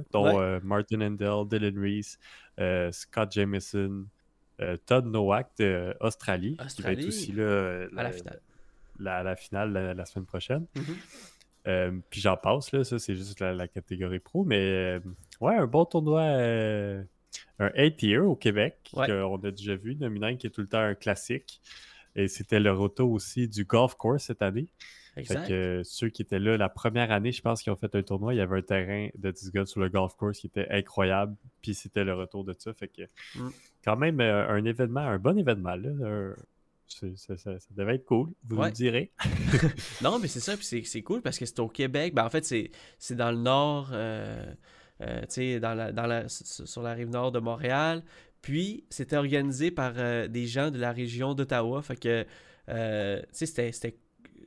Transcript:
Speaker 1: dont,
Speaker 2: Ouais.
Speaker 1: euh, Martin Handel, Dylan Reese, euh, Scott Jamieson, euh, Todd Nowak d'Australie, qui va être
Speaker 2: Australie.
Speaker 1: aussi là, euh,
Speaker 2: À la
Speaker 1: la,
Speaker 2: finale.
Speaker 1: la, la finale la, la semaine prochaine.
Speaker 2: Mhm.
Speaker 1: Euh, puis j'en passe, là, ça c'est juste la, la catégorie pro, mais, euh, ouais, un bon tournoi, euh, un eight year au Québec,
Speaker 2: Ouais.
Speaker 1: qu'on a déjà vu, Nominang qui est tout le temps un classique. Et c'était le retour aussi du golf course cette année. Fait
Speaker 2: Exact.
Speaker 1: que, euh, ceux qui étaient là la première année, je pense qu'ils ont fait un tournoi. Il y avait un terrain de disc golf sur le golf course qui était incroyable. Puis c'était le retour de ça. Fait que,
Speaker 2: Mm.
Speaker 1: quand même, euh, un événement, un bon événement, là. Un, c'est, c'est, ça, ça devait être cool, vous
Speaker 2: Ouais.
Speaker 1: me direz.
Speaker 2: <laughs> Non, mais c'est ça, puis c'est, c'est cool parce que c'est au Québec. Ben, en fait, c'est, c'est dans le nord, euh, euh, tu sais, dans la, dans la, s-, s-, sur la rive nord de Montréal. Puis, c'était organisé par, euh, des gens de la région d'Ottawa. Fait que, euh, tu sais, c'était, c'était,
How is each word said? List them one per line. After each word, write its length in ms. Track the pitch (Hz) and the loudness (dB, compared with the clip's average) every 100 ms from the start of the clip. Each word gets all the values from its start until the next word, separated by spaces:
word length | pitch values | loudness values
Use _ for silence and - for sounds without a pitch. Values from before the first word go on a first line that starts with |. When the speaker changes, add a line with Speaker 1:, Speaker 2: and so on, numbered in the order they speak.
| 147 | 0
Speaker 1:
dont, 120 | 104 | 4
Speaker 2:
Ouais. 180 | 104 101 | 6 6
Speaker 1:
euh, 180 | 92 92 | 2 0
Martin 380 | 95 104 104 110 | 0 0 2 0
Handel, 460 | 104 101 101 104 104 | 0 0 0 0 2
Dylan 300 | 107 104 98 | 2 2 2
Reese, 400 | 101 104 104 - - - - - | 0 0 -4 -14 -20 -20 -14 -2
euh, 320 | 92 90 87 | 0 2 0
Scott 400 | - - - 101 | -4 -6 -2 0
Jamieson, 720 | 104 101 98 - 104 98 98 98 _ _ _ _ - | 2 0 0 -2 -2 -2 -4 -10 _ _ _ _ -6
euh, 160 | 90 87 | -4 -4
Todd 220 | - 127 120 | 4 4 4
Nowak 420 | 110 98 107 131 - | 2 4 4 0 2
d'Australie, 1000 | 101 92 90 - 92 - - 92 101 160 - | 2 2 -2 -2 -2 -2 -2 -2 -2 -6 -10
qui 80 | - | -6
va 100 | - | -2
être 60 | 95 | -2
Speaker 2:
Australie. 80 | 175 | -2
Speaker 1:
aussi 260 | 214 143 | -4 -4
là, 100 | 101 | 0
euh, 460 | 107 101 92 90 90 - | 2 2 0 -4 -8 -6
Speaker 2:
À 0 | |
la 60 | |
Speaker 1:
la, 80 | 120 | -6
Speaker 2:
finale. 280 | 90 87 - _ - - - - - | -6 -12 -16 _ -20 -20 -20 -20 -8
Speaker 1:
la, 240 | 98 92 | -4 -2
la 140 | 92 90 | -2 -6
finale 360 | - 101 107 | -6 -4 -2
la, 220 | 98 92 | -2 -2
la 100 | 92 | -6
semaine 220 | 92 98 92 | -8 -10 -8
prochaine. 400 | 90 - 139 170 135 | -8 -4 -4 -4 -8
Speaker 2:
Mhm. 80 | 135 185 - - - - _ _ - | -8 -8 -12 -20 -20 -20 _ _ -2
Speaker 1:
Euh, 260 | 92 90 92 - | 0 0 -4 -8
puis 100 | 107 | 0
j'en 160 | 95 92 | 2 2
passe, 360 | - 135 - | 2 2 2
là, 120 | 135 | -2
ça 140 | 127 120 | 0 -2
c'est 160 | - 92 | -2 -6
juste 240 | 98 98 | -6 -4
la, 140 | 92 | -4
la 120 | 90 87 | -2 -6
catégorie 500 | 95 - 92 92 92 | -8 -8 -6 -4 -4
pro, 260 | - 180 | -4 -2
mais, 140 | 185 104 | 2 4
euh, 400 | 98 92 92 90 90 90 - - | 4 4 2 -2 -6 -14 -16 0
ouais, 140 | 135 | 2
un 120 | 226 127 | 4 4
bon 200 | 147 170 | 4 4
tournoi, 340 | 170 151 156 | 2 2 4
euh, 840 | 156 135 117 113 110 107 101 98 95 _ _ - - - | 4 4 4 2 2 0 -2 -4 -8 _ _ -18 -12 0
un 120 | 101 | 0
eight 280 | - 151 156 | 6 4 6
year 200 | 107 113 196 | 4 6 6
au 80 | 139 | 4
Québec, 400 | 113 104 110 - - | 2 4 2 0 -8
Speaker 2:
Ouais. 140 | 135 131 | 0 2
Speaker 1:
qu'on 300 | 98 95 95 | 2 0 -2
a 80 | 101 | -4
déjà 240 | 95 101 | -6 -4
vu, 200 | 95 110 147 | -4 -4 -4
Nominang 400 | 127 104 107 127 | -2 -2 -2 -2
qui 100 | 113 | -6
est 40 | |
tout 100 | - | -4
le 60 | 98 | 0
temps 140 | 110 | 2
un 120 | 107 | 2
classique. 680 | 98 107 98 - - - - - - - - _ - | 0 0 -2 -2 -6 -6 -20 -20 -20 -20 -20 _ -2
Et 120 | 98 | 0
c'était 320 | - 101 107 | -2 2 6
le 120 | 104 | 6
retour 380 | 95 101 - 127 | 6 2 4 2
aussi 380 | 110 - 127 117 | 2 -2 -2 -2
du 160 | 104 | -2
golf 300 | 98 113 127 - | 4 6 4 2
course 280 | 113 143 | 0 0
cette 180 | - 113 | -2 0
année. 260 | 98 107 160 _ - - - | 0 0 -6 _ -20 -20 -16
Fait 60 | - | -12
Speaker 2:
Exact. 260 | 120 98 - | -4 -4 0
Speaker 1:
que, 40 | |
euh, 280 | 92 92 90 | 0 0 -2
ceux 240 | 87 - 117 | -4 -4 -4
qui 140 | - | -4
étaient 160 | - 98 | -2 0
là 160 | 104 110 | 2 4
la 120 | 95 | 2
première 440 | - 117 117 113 | 0 -2 0 2
année, 180 | 104 117 | 2 0
je 80 | 123 | -2
pense 220 | 117 117 | -2 0
qu'ils 100 | - | -2
ont 40 | 101 | -2
fait 180 | 104 | -2
un 80 | 101 | -2
tournoi. 320 | 95 98 110 | 0 -2 0
Il 40 | 123 | 0
y 20 | |
avait 180 | 92 95 | 2 0
un 40 | |
terrain 460 | - 95 92 104 104 - | 0 -2 0 -4 -6 -6
de 140 | 98 | -6
disc 220 | 90 98 | -6 -4
golf 140 | 98 98 | -2 -2
sur 120 | 104 | 0
le 80 | 92 | 2
golf 260 | 95 92 - | 2 0 -2
course 220 | 104 104 | -4 -4
qui 80 | - | -6
était 180 | 104 - | -4 0
incroyable. 640 | 101 - - 92 95 104 101 - _ | 0 0 2 4 4 0 -4 -16 _
Puis 120 | 110 | -8
c'était 280 | 98 104 104 | -8 -4 -2
le 100 | 95 | 0
retour 300 | 92 90 101 | -2 -4 -8
de 100 | 95 90 | -8 -10
ça. 140 | 110 | -12
Fait 140 | - 98 | -12 -14
que, 140 | - 90 - - - | -14 -18 -18 -16 -10
Speaker 2:
Mm. 120 | 127 - - _ | -10 -12 -20 _
Speaker 1:
quand 120 | 107 113 | 0 2
même, 240 | 156 151 | 2 4
euh, 280 | 113 104 - | 6 6 4
un 160 | 104 | 2
événement, 360 | 113 113 120 131 | 2 2 0 0
un 180 | 143 98 | 0 2
bon 200 | 117 202 | 4 4
événement, 380 | 139 104 90 90 | 4 2 0 -4
là. 140 | 127 143 | -4 -4
Un, 300 | 110 104 95 - - _ _ _ - | -2 -2 -4 -8 -18 _ _ _ -20
c'est, 300 | - 95 92 | -10 -10 -10
c'est, 220 | - 92 | -10 -10
ça, 200 | 101 95 | -8 -10
ça 100 | - | -10
devait 240 | 101 101 131 | -4 -2 -2
être 80 | |
cool, 260 | - 120 160 - 117 | 2 2 2 -6 -4
vous 80 | 113 | 0
Speaker 2:
Ouais. 100 | 156 | 0
Speaker 1:
me 40 | |
direz. 380 | 113 123 120 - - | 2 2 2 -2 -4
Speaker 2:
<laughs> 840 | - - - - 156 - - - | -2 0 4 4 4 0 -10 -2
Non, 160 | 135 233 | 0 0
mais 100 | 170 | -2
c'est 120 | 123 | -4
ça, 140 | 147 - | -4 -6
puis 80 | |
c'est, 180 | - 120 | -4 -6
c'est 180 | 113 117 | -6 -8
cool 200 | 107 226 | -4 -4
parce 160 | 127 - | -2 -4
que 80 | 120 | -6
c'est 120 | - | -4
au 80 | 110 | -4
Québec. 460 | - 131 143 170 | -2 -2 0 0
Ben, 100 | 131 | 2
en 60 | 113 | 2
fait, 140 | 120 | 0
c'est, 260 | - 117 - - - - | 0 -2 -2 -10 -20 -16
c'est 160 | - 120 | -8 -2
dans 140 | 117 | 0
le 80 | 117 | 2
nord, 520 | 123 139 147 143 135 | 4 4 4 0 -4
euh, 520 | 127 113 110 107 113 - - - - - - | -6 -4 -6 -8 -8 -10 -14 -20 -20 -20 -12
euh, 200 | - 117 | -8 -6
tu 40 | 110 | -6
sais, 300 | 127 127 120 | -4 -2 -2
dans 140 | 113 | -2
la, 180 | 113 110 | -4 -4
dans 140 | 107 117 | -2 -2
la, 180 | 117 | -2
s-, 180 | 120 - | -4 -10
s-, 220 | - - - | -12 -14 -12
sur 160 | 120 | -8
la 100 | 117 | -6
rive 160 | 117 117 | -6 -4
nord 240 | 120 127 | -2 0
de 60 | 123 | 0
Montréal. 640 | 117 117 123 135 160 165 165 - - _ | -2 -2 0 2 2 -2 -8 -20 -20 _
Puis, 420 | - 151 190 220 - | -4 -2 -2 -6 -12
c'était 260 | - 131 147 | -10 -2 0
organisé 540 | 143 143 139 131 170 | 2 2 2 0 0
par, 240 | 175 127 120 | 0 -2 -2
euh, 320 | 120 120 110 | 0 0 -2
des 180 | 120 120 | -4 -2
gens 240 | 131 151 | 0 0
de 80 | 131 | 0
la 140 | 120 | -2
région 420 | 120 120 120 135 | -2 -4 -2 -2
d'Ottawa. 460 | 139 135 123 113 135 | 0 0 0 0 -2
Fait 140 | 143 127 | -6 -2
que, 280 | 117 117 107 - - - - | 2 2 0 -12 -20 -20 -8
euh, 520 | 117 113 107 101 98 | -4 -2 0 -2 -4
tu 60 | - | -6
sais, 140 | - 160 | -6 -4
c'était, 260 | 123 117 | -2 -4
c'était, 240 | - 120 - _ _ - - | -4 -10 -10 _ _ -20 -20